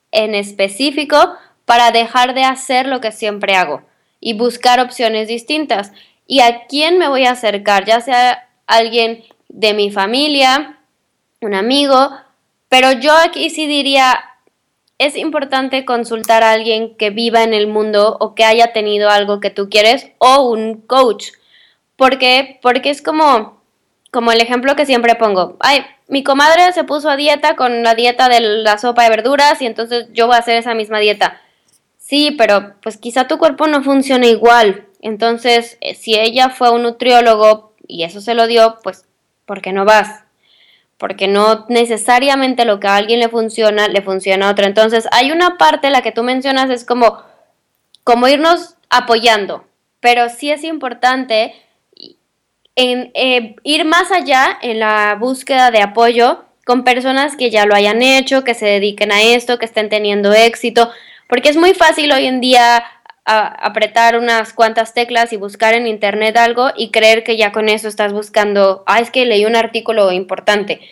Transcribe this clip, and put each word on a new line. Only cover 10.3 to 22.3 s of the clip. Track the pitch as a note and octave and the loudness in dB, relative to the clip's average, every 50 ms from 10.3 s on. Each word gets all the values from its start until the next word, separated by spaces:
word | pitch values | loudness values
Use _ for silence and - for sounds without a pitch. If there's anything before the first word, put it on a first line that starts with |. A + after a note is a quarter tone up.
| D4 C#4 C4 C4 C4 C#4+ D4+ D4 - _ _ _ _ _ _ _ _ _ _ _ _ _ | 0 2 2 2 2 0 -2 -6 -16 _ _ _ _ _ _ _ _ _ _ _ _ _
un | - G#3 G3+ | -8 -6 -4
amigo, | F#3+ G3+ A#3 C4+ C#4+ C#4+ C#4 C4+ B3+ C4+ C#4+ C#4 - - _ _ _ _ _ _ _ _ _ | -4 -2 -2 0 0 0 2 2 2 2 0 -2 -8 -20 _ _ _ _ _ _ _ _ _
pero | B3+ C4 C4 C4 | 2 2 4 2
yo | C4+ A#3 B3+ D4+ D4+ | 2 0 2 2 4
aquí | D#4+ E4 E4+ E4+ F4+ E4+ D#4+ | 4 2 2 -2 -4 -8 -6
sí | D#4+ D4+ D#4 C#4+ | -6 -6 -6 -4
diría, | D4 C#4+ C#4 C#4 C4+ C4+ C4 B3+ A#3+ - - - _ _ _ _ _ _ _ _ _ _ _ _ _ - | -4 -4 -2 0 0 2 2 2 0 -2 -4 -10 _ _ _ _ _ _ _ _ _ _ _ _ _ -4
es | C4 D4 D4 | -4 -4 -4
importante | D4 - D#4+ C#4+ D4+ C4+ C4+ C4+ C4 C4 C4 C4+ C4 C4 | -4 -6 -6 -4 -6 -4 -4 -2 -4 -2 -4 -4 -6 -4
consultar | C4 B3 A#3 A#3 A#3 A#3 A3 A3 - A3+ A3+ A3+ | -4 -4 -4 -4 -6 -8 -6 -2 0 2 4 4
a | A3 | 2
alguien | A3 A3 A3 A3+ A3 A3 A3+ A3+ A3+ | 2 0 0 -2 -2 -2 -4 -8 -8
que | - G#3+ G#3 | -6 -6 -6
viva | G3+ A3 A#3 A#3 A3 A3+ A3+ | -4 -4 -2 0 0 2 2
en | A3 A3 | 0 0
el | G#3+ G#3 G#3+ | -2 -2 -2
mundo | G#3+ G#3+ G#3+ G#3+ G#3+ G#3 G#3 A3 - - | -2 -2 -2 0 0 2 2 0 0 -2
o | G#3+ G#3 - | -6 -6 -2
que | - A3 | 0 2
haya | A3 A3 A#3 A#3 A#3 A#3 | 2 4 4 2 2 2
tenido | A3 G#3+ G#3+ G#3 G#3 G#3 G#3 | -2 -4 -2 -2 0 2 2
algo | G#3 G#3 G3+ G3+ G#3 G3+ | 2 2 0 -2 -4 -4
que | G3+ G3 | -6 -6
tú | G3+ - G3+ G3+ | -6 -6 -6 -2
quieres | - G#3+ G#3 A3 B3 B3+ - - _ - | 0 2 4 2 2 0 -4 -10 _ 0
o | - B3+ C4 C#4 C4+ A#3+ | 2 4 4 4 2 0
un | A3+ A3 A3 A3 A3 A3 | -2 -4 -4 -6 -8 -12
coach. | - - B3+ C4+ C4 A#3 G#3 - - - - _ _ _ _ _ _ _ _ _ _ _ _ | -8 -2 0 2 2 2 0 -4 -8 -18 -20 _ _ _ _ _ _ _ _ _ _ _ _
¿Por | - C4+ B3+ C#4 C4+ | 0 0 0 2 2
qué? | C4 B3+ | 2 2